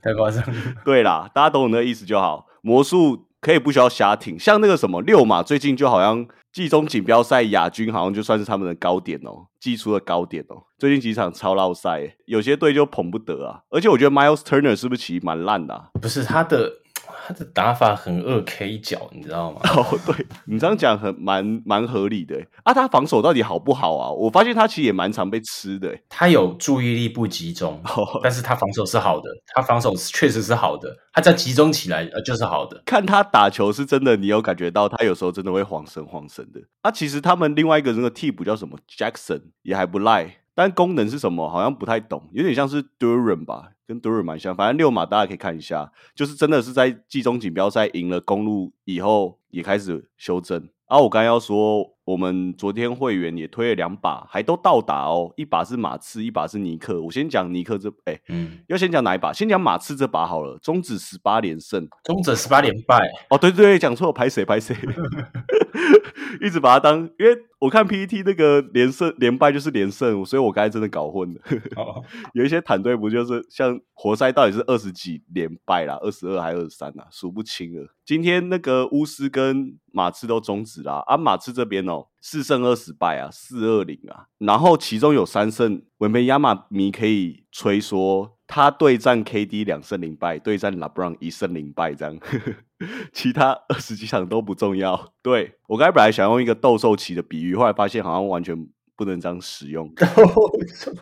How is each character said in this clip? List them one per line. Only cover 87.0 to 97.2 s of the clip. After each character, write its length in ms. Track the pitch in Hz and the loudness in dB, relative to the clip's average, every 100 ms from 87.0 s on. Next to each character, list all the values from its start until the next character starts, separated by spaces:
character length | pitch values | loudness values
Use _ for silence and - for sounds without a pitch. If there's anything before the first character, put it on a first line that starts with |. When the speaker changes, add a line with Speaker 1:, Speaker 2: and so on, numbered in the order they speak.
| 107 | 0
Speaker 2:
以 380 | 107 90 - _ | 0 -2 -8 _
吹 280 | - 110 101 | -6 0 0
说 560 | 104 98 95 95 104 _ _ | -2 -2 0 0 -4 _ _
他 240 | - 143 | 2 2
对 260 | 143 156 123 | 4 2 4
战 260 | 131 120 | 2 0
K 220 | 107 107 | 0 -4
D 200 | 104 104 | -4 -4
两 180 | 104 76 | -4 -6
胜 180 | 73 98 | -6 -8
零 160 | 85 78 | -8 -6
败， 220 | 87 78 | -6 -6
对 180 | 107 104 | -4 -2
战 200 | 101 92 | -2 -6
LeBron 400 | 78 - 90 82 | -10 -6 -6 -6
一 100 | 127 | -12
胜 240 | - 98 | -8 -8
零 180 | 87 73 | -8 -10
败 220 | 71 82 | -6 -6
这 100 | 73 | -6
样， 140 | 76 80 - 127 - 107 _ | -10 -12 -8 -8 -8 -12 _
<laughs> 460 | _ 180 247 196 | _ -14 -12 -14
其 200 | - 131 | -4 -4
他 240 | 127 135 131 _ | 2 0 0 _
二 100 | 135 | -8
十 160 | - | -6
几 120 | 107 110 | -14 -6
场 200 | 107 90 | -4 -2
都 160 | 110 | -4
不 140 | 107 95 | -4 -4
重 200 | 104 95 | -2 -2
要。 360 | 95 92 - _ | -2 -4 -8 _
对， 300 | - 123 - _ _ | 0 0 0 _ _
我 100 | 110 | 2
刚 80 | 156 | 4
才 60 | |
本 120 | 170 | 6
来 60 | 110 | 4
想 180 | 110 101 | 6 2
用 140 | 120 | 2
一 20 | |
个 80 | 120 | 2
斗 240 | 110 135 113 | 2 4 4
兽 200 | 120 104 | 4 2
棋 180 | - | -2
的 80 | 87 | -8